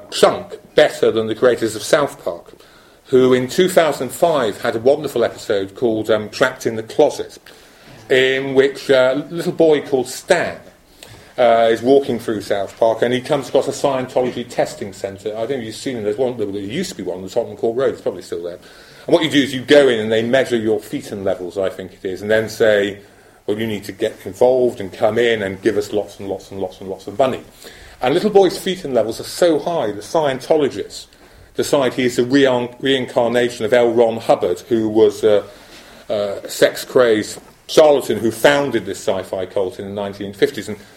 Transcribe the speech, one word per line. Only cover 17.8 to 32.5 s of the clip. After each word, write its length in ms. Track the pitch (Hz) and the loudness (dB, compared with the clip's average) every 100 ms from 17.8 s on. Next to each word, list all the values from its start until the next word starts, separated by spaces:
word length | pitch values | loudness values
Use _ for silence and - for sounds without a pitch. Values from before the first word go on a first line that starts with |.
| 127 | -2
It's 80 | 95 | -4
probably 200 | 127 92 | -8 -10
still 220 | - 87 | -10 -10
there. 160 | 87 90 - - - - - | -10 -12 -18 -20 -20 -16 2
And 80 | 165 | 2
what 80 | |
you 80 | 156 | 4
do 100 | 143 | 0
is 100 | 123 | 0
you 120 | 131 | -2
go 240 | 117 147 135 | 4 6 6
in 120 | 113 | 4
and 120 | 110 | 0
they 100 | 113 | 0
measure 340 | 117 135 120 120 | 2 0 2 0
your 240 | 110 104 | 0 -2
feton 440 | - 143 - 104 | -4 -10 -8 -6
levels, 340 | 95 90 87 98 | -4 -4 -6 -4
I 120 | 95 | -4
think 240 | - 92 | -4 -12
it 120 | - 95 | -10 -10
is, 160 | 90 | -6
and 80 | 104 | 0
then 180 | 110 110 | 0 0
say, 520 | - 110 104 101 101 - _ _ _ - | 2 4 4 0 -4 -16 _ _ _ -6
"Well, 100 | 107 | -4
you 80 | 113 | -4
need 180 | 104 101 | -6 -10
to 60 | |
get 360 | 95 107 - 101 | -6 -6 -6 -12
involved 520 | 92 123 131 123 107 | 0 2 4 0 -2
and 140 | 95 | -10
come 240 | - 113 113 | -2 0 2
in 240 | 120 110 | 0 0
and 180 | 98 95 | -4 -2
give 160 | 117 104 | -2 0
us 160 | 104 | -2
lots 280 | 104 98 - | -4 -6 -8
and 100 | 98 | -10
lots 220 | 98 - | -10 -10
and 80 | 98 | -10
lots 200 | 92 - | -10 -10
and 80 | 95 | -14
lots 200 | 92 - | -12 -8
of 100 | 101 | -2
money." 240 | 131 107 - - - - - - | -2 -2 -12 -20 -20 -20 -20 -6
And 140 | 127 | -2
little 160 | 165 196 | 0 4
boy's 300 | 190 185 - | 4 4 2
feton 340 | 190 180 139 | -6 -6 -2
levels 260 | 120 110 107 | 0 0 -4
are 40 | |
so 340 | 120 - 175 156 | -10 0 2 2
high, 340 | 175 165 110 | -2 -2 -4
the 100 | 101 | -6
Scientologists 1080 | - 165 147 127 - 156 135 98 - - - _ - - - - | -4 0 0 -2 0 2 2 -2 -10 -14 -20 _ -20 -20 -10 -6
decide 400 | 117 147 127 139 | 0 2 2 0
he 80 | |
is 140 | 127 127 | 0 0
the 80 | 123 | 2
rein-, 500 | 139 131 | 4 4